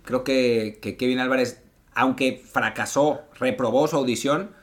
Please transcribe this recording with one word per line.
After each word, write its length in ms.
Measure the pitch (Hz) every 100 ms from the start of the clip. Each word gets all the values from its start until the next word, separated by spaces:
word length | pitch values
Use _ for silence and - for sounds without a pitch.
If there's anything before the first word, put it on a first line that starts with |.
| -
creo 180 | 127
que, 560 | 131 131 123 113 104 -
que 140 | 110 -
Kevin 240 | 127 127
Álvarez 420 | 127 131 123 - _ _ _
aunque 480 | - 131 - 131 - -
fracasó, 680 | - 110 120 107 139 147 143 - -
reprobó 480 | 127 107 117 127 156
su 80 | 151
audición, 540 | 123 113 139 156 202 -